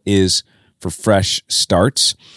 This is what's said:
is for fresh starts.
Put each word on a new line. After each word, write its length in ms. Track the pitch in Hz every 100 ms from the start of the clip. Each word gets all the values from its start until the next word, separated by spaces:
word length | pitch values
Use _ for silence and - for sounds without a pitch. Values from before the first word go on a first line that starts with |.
is 380 | - 101 92 - - _ _ _
for 100 | 90
fresh 520 | - 110 98 92 - -
starts. 680 | - - 90 123 - - - -